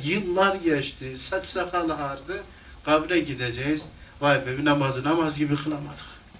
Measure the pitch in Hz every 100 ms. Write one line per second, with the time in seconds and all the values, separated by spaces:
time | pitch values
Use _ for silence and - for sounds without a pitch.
0 | 139 202 180 180 196 190 165 147 - -
1 | 131 131 - 185 - 185 175 180 165 147
2 | 143 135 143 196 - - - - - 156
3 | 160 175 143 123 123 117 139 151 - -
4 | - - 143 135 123 131 151 143 135 127
5 | 143 170 156 147 147 147 151 143 147 143
6 | - - -